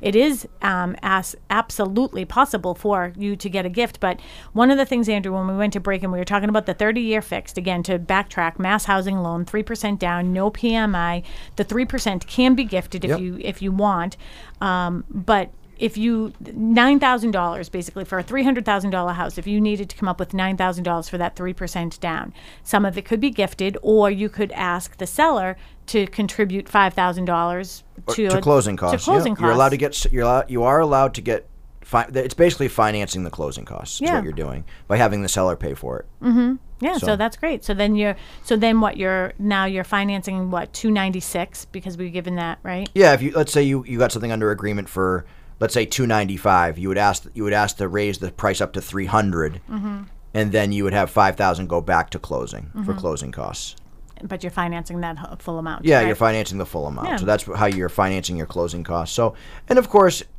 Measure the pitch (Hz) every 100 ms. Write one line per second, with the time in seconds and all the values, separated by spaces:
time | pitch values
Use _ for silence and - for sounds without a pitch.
0 | 208 208 294 262 - - 196 185 180 -
1 | 196 190 185 - - 202 226 - 196 202
2 | 262 190 180 - 277 214 180 170 208 196
3 | 175 180 202 202 202 190 180 180 240 -
4 | 190 180 - - - 214 247 277 269 240
5 | 220 208 190 190 185 190 208 196 190 190
6 | 185 180 180 202 208 214 214 175 214 220
7 | 226 214 214 196 - - 180 180 170 180
8 | 170 190 196 - 165 - 185 202 - 196
9 | 190 196 175 170 175 214 214 226 214 202
10 | 180 175 180 185 202 208 233 226 214 185
11 | 170 170 - - - - 202 220 254 262
12 | 226 185 - - 254 254 233 185 180 185
13 | 151 160 185 180 202 190 196 190 208 185
14 | 175 - - - - - 196 180 180 170
15 | - 208 180 208 180 - - - 226 214
16 | 226 226 220 - - - 220 233 254 285
17 | 277 247 226 196 175 170 165 185 170 -
18 | 185 185 180 254 269 254 226 202 196 185
19 | 175 175 170 - 175 208 214 208 196 -
20 | 196 175 185 190 190 190 185 175 175 170
21 | 160 180 175 - 180 180 180 180 170 -
22 | 175 160 - - - - - 208 202 185
23 | - 220 277 220 190 - 190 196 - 214
24 | 202 196 214 208 202 - 185 175 - -
25 | 180 - 320 262 185 190 - - - 226
26 | 190 - 202 - 202 190 - 208 196 185
27 | 180 175 180 170 170 180 185 - - -
28 | - - 208 190 165 143 104 95 90 247
29 | - 392 254 214 - 120 - 139 143 -
30 | - 123 120 127 - 123 120 143 160 135
31 | 135 135 117 113 - - - - - 120
32 | 117 131 127 - 175 165 135 - 107 107
33 | 101 92 90 - 73 64 - - - -
34 | 311 349 185 73 76 65 82 - - 104
35 | 113 101 95 - 92 85 85 69 62 64
36 | - - 247 233 247 262 - - 277 359
37 | 220 208 220 - 320 247 - 196 208 208
38 | 208 196 - - - 226 226 226 214 -
39 | 185 190 185 - 208 196 190 190 180 202
40 | 202 196 190 190 185 180 - - 226 208
41 | 190 185 - 180 180 - - 190 190 175
42 | 180 175 175 180 170 - - 180 202 190
43 | 180 139 139 156 147 151 143 135 127 120
44 | 120 110 117 113 107 101 101 101 95 -
45 | 95 92 - - - - 110 120 110 -
46 | 123 110 98 95 104 92 85 80 95 95
47 | 104 92 - - 104 104 104 - 98 98
48 | 104 98 92 - 104 95 92 95 - 98
49 | 95 110 104 87 78 85 - 214 196 101
50 | - - - 107 104 104 101 101 98 101
51 | 92 - 95 87 98 87 90 85 82 85
52 | 80 76 - 69 60 55 78 92 98 95
53 | 92 71 67 - 52 - - - - -
54 | - - 196 185 180 175 180 170 165 175
55 | 170 156 180 - - 165 160 - 160 139
56 | 110 104 113 110 101 95 85 85 73 65
57 | 180 185 92 104 - 90 104 95 90 -
58 | 95 95 82 87 78 90 85 85 82 85
59 | 82 - 113 - - - - 247 247 208
60 | 185 - -